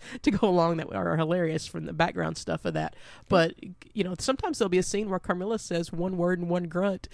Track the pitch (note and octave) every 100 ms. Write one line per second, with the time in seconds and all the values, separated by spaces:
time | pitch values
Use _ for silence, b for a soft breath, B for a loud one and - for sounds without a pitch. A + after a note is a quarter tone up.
0 | B B - G3+ G#3 F3+ E3 E3 - -
1 | F3 D#3+ D#3+ F3+ E3 D#3 - E3 D#3 D#3+
2 | E3+ - D#3+ D#3+ - D#3+ - D#3 D#3+ -
3 | B B - F#3 E3 - - F3 - A3
4 | F#3 F3+ - C4+ G4 D#4 G3+ F3+ - G3+
5 | G#3+ F#3 - F3+ F#3+ A3 - E3+ E3+ E3+
6 | F#3 F#3 F3 F3+ F3 F3 F3 F3 G3 F#3
7 | -